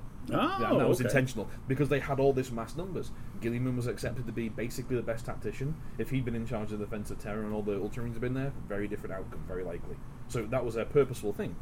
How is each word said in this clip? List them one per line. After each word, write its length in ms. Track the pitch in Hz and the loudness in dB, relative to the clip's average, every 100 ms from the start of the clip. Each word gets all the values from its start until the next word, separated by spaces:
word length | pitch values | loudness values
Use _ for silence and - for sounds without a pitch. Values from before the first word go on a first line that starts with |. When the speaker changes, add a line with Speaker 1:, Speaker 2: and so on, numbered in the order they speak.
| - - - | -8 -8 -2
Speaker 1:
Oh, 20 | 160 294 392 | 2 2 2
Speaker 2:
Yeah, 100 | - | 4
and 100 | 226 | 6
that 80 | 127 | 6
was 120 | - | 4
Speaker 1:
okay. 80 | 110 | 4
Speaker 2:
intentional 400 | 135 127 - 95 - - | 4 4 0 -4 -4 0
because 220 | 135 143 | 2 4
they 100 | 143 | 2
had 220 | 139 131 | 2 4
all 120 | 139 | 6
this 200 | 131 131 | 6 2
mass 240 | 117 113 147 | -2 -4 -4
numbers. 340 | 190 147 - - - 98 | -4 -4 -4 -6 -6 -4
Guilliman 340 | 117 120 127 | 0 0 0
was 140 | 123 120 | 0 0
accepted 360 | 107 120 120 113 | -2 -2 -2 -2
to 60 | |
be 160 | 113 113 | -2 -2
basically 460 | 107 113 - 123 | -2 -4 -4 0
the 80 | 123 | 0
best 220 | 110 113 - | 0 -2 -2
tactician. 480 | 117 110 101 135 160 - - | -4 -4 -2 -2 -2 -4 -2
If 120 | 113 | 0
he'd 140 | 131 | 2
been 120 | 120 117 | 2 0
in 100 | 113 | 0
charge 240 | 117 104 | -2 -2
of 80 | 104 | -2
the 60 | |
defense 260 | 104 110 104 | -2 -4 -4
of 80 | 104 | -4
Terra 260 | 107 104 | -2 -2
and 80 | 107 | -2
all 100 | 107 | 0
the 100 | 104 | 0
Ultramarines 400 | 98 104 113 117 | 0 0 -2 -2
had 80 | 113 | -2
been 140 | 123 | 0
there, 180 | 131 139 131 - | 0 -2 -2 -4
very 180 | 101 104 | -2 -2
different 300 | 101 95 95 | -2 -4 -4
outcome, 260 | 113 104 - | -4 -6 -4
very 160 | 92 | -2
likely. 320 | 90 87 - - - - - | -2 -4 -4 -6 -8 -8 -4
So 140 | 123 | -2
that 220 | 107 131 | 0 0
was 120 | 123 113 | 0 0
a 80 | |
purposeful 480 | 107 147 127 131 104 | 4 6 6 4 -2
thing. 240 | 101 208 82 | 0 -2 -4